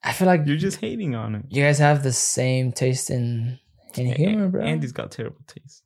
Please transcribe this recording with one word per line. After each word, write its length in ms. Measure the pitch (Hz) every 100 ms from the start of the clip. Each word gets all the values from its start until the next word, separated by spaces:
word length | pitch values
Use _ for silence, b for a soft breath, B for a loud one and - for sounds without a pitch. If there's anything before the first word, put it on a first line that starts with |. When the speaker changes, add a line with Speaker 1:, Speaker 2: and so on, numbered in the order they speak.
Speaker 1:
I 100 | -
feel 140 | - 185
like 160 | 180 147
Speaker 2:
You're 100 | 151
just 240 | 196 -
hating 340 | 220 240 175
on 200 | 117 110
it. 100 | 104 -
Speaker 1:
you 120 | 131
guys 160 | 143 143
have 240 | 147 147
the 100 | 135
same 600 | 120 - - 127 131 127
taste 380 | - 127 127 -
in, 480 | 123 120 120 117 127 _ _ - -
in 120 | 123
Speaker 2:
A-, 60 |
Speaker 1:
humor, 340 | 143 180 214 190
bro. 160 | 185
Speaker 2:
Andy's 280 | 147 160 135
got 200 | - -
terrible 280 | - 151 - -
taste. 360 | - 139 -